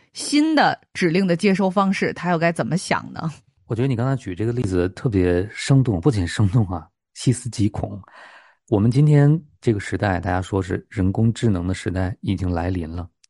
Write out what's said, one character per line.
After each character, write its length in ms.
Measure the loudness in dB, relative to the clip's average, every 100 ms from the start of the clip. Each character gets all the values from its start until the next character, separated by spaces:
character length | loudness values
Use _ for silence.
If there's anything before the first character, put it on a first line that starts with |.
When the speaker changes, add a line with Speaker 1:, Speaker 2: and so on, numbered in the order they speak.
| _
Speaker 1:
新 420 | -12 -2 2 4
的 240 | 4 2 0 _
指 160 | -4 0
令 160 | 2 0
的 80 |
接 180 | 2 2
收 160 | 2 2
方 240 | 2 0
式， 200 | 0 -2
它 180 | -2 -2
又 80 | 0
该 140 | 0
怎 120 | 0
么 120 | -2 -4
想 280 | -2 -4 -6
呢？ 160 | -10 -10 -10 _ _ -6
Speaker 2:
我 80 |
觉 80 | -2
得 60 | 0
你 80 | 0
刚 100 | 0
才 80 |
举 220 | -2 -4 -4
这 100 | -4
个 60 |
例 100 | -2
子 260 | 0 0 0
特 180 | -2 0
别 400 | 2 2 2 -2
生 300 | -4 2 4
动， 180 | 4 2
不 120 | 2
仅 120 | 0 0
生 220 | 0 2
动 160 | 2 0
啊， 180 | -4 -10 _ _
细 180 | -4 -2
思 180 | -2 -4
极 180 | -2 -2
恐。 320 | -2 -8 -10 -16 -20 -20 -20 _ _ -2
我 100 | 2
们 100 | 2
今 160 | 4
天 360 | 4 6 6 2 -2 _
这 120 | -2
个 80 | 0
时 180 | -2 -2
代， 220 | 0 0
大 100 | 0
家 100 | -2
说 220 | -2 -4
是 240 | -2 -6 -6
人 240 | -2 0
工 200 | 2 0
智 180 | 2 0
能 160 | 0 -2
的 80 |
时 160 | -4 -4
代 260 | -2 -4 -4
已 160 | -4 -2
经 120 | -2
来 200 | -2 -2
临 180 | -4 -6
了。 200 | -10 -12 _